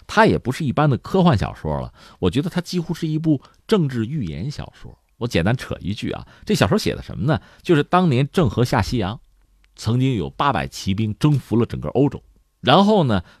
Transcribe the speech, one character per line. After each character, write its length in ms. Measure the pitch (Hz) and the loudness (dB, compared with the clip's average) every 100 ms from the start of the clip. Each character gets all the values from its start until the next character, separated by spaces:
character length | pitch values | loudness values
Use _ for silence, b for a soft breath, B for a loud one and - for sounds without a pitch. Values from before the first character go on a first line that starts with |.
| - | -2
它 180 | - 220 | 2 4
也 140 | 85 | 4
不 140 | - | -2
是 100 | 131 | -4
一 80 | 147 | -2
般 180 | 110 147 | 0 2
的 80 | 120 | 0
科 240 | - 190 | 0 2
幻 160 | 170 107 | 4 2
小 160 | 62 | 0
说 280 | - 80 71 | -6 -6 -4
了， 120 | 60 B B - | -6 B B -4
我 100 | 92 | -2
觉 120 | 92 | 0
得 80 | 160 | -4
它 120 | 180 | -6
几 180 | - 175 | -6 -6
乎 140 | 165 | -6
是 120 | 165 160 | -6 -4
一 140 | 156 | -2
部 220 | 160 143 b b - | 0 -2 b b 0
政 220 | 208 147 | 0 2
治 160 | 127 110 | -2 -4
寓 180 | 160 | -4
言 260 | 185 71 113 | -6 -6 -8
小 220 | - - | -10 -12
说。 240 | - - - _ - | -16 -20 -20 _ -10
我 100 | 120 | -4
简 160 | - | 0
单 140 | 85 131 | 0 -2
扯 180 | - - | -4 -8
一 140 | - 107 | -8 -6
句 160 | - | -6
啊， 160 | - - B - | -8 -12 B -2
这 80 | |
小 140 | 208 98 | 0 2
说 100 | 104 | 0
写 160 | - 53 | -2 -4
的 60 | |
什 160 | - 52 | -8 -4
么 80 | 120 | -2
呢？ 160 | 151 b b | -2 b b
就 120 | - 156 | 2 2
是 60 | |
当 260 | 143 175 180 | 4 2 4
年 200 | 123 143 | 2 2
郑 160 | - 135 | 2 2
和 160 | - | 2
下 200 | 123 127 | 2 2
西 160 | 104 123 | 0 -2
洋， 200 | 95 117 _ _ _ _ _ - | -4 -8 _ _ _ _ _ -8
曾 240 | - 123 | -2 0
经 140 | 131 | 0
有 160 | 120 71 | 0 -4
八 240 | - 143 | -2 0
百 140 | 107 67 | 0 -4
骑 260 | - - | -6 -4
兵 220 | 98 110 107 | -2 -2 0
征 160 | 151 | 2
服 240 | 143 - 117 | 2 0 0
了 80 | 113 | 0
整 160 | 64 | -4
个 80 | - | -4
欧 180 | - 143 | 0 0
洲， 140 | - - _ _ _ | -2 -14 _ _ _
然 240 | - 156 202 | 4 4 6
后 180 | 214 | 4
呢， 200 | 139 101 b b | 2 0 b b